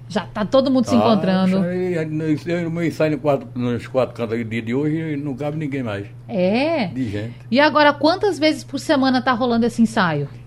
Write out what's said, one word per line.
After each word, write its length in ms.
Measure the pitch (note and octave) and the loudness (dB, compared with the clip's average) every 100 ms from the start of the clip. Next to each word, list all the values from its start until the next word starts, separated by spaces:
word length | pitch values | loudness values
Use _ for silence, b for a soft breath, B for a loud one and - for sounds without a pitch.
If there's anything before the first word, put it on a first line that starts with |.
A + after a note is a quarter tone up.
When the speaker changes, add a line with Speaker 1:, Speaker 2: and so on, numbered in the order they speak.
| - | -6
Speaker 1:
já 160 | F3+ E3+ | -6 -4
tá 180 | G#3+ | -4
todo 260 | G#3 C4+ C4+ | 2 2 4
mundo 140 | C4 | 2
se 100 | A3+ | 4
Speaker 2:
Ah, 40 | A#3+ | 4
Speaker 1:
encontrando. 580 | A3 G#3 F#3+ F#3 F#3 F#3+ | 4 4 4 2 2 2
Speaker 2:
isso 80 | F3+ | 0
aí, 280 | F3+ F3+ | -2 -2
eu, 640 | E3+ D#3 D#3 D#3+ C#3+ C#3+ E3+ | -2 -2 -2 0 -2 0 -2
eu, 120 | E3 | -2
eu 140 | E3 | -2
ensaio 280 | E3 D3 D#3 | -2 0 0
no 80 | D3 | 0
quatro, 280 | D3 C#3 A#2+ B2 | 0 0 -2 -4
nos 320 | B2 A#2 - | -2 -2 -2
quatro 260 | C3 A#2+ | 0 0
cantos 220 | - A2+ A#2 | -2 -4 -4
aí, 80 | |
dia 180 | A2+ A2+ | -4 -4
de 120 | A2 B2+ | -2 -2
hoje, 380 | D3+ D#3+ D#3+ | 0 -2 -4
e 20 | C#3+ | -4
não 180 | D3 | -6
cabe 220 | B2+ D3 D#3 | -4 -4 -4
ninguém 260 | D3+ C#3 | -4 -4
mais. 240 | A#2+ G2+ G2+ - - | -4 -6 -8 -14 -8
Speaker 1:
É? 600 | A3 F3+ A3+ D4+ E4 F#3 | -2 0 2 0 -2 -2
Speaker 2:
De 220 | B3 B3+ | -4 -4
gente. 260 | G#2 A#2 - - | -4 -8 -10 -2
Speaker 1:
E 80 | A#3+ | 2
agora, 320 | - D4+ D4 | 4 6 4
quantas 440 | C#4+ D4+ F#4 G4+ C#4 | 4 2 2 0 2
vezes 280 | D#4 D4+ - | 2 0 -6
por 120 | C#4 | -6
semana 400 | - C#4+ C4 B3+ | 0 2 2 2
tá 100 | B3+ | 0
rolando 340 | A#3 B3 A#3 A#3 | 0 2 2 2
esse 160 | A#3 | 2
ensaio? 460 | A3+ A#3 F3+ D3 C#3+ - | 2 2 0 0 -4 -10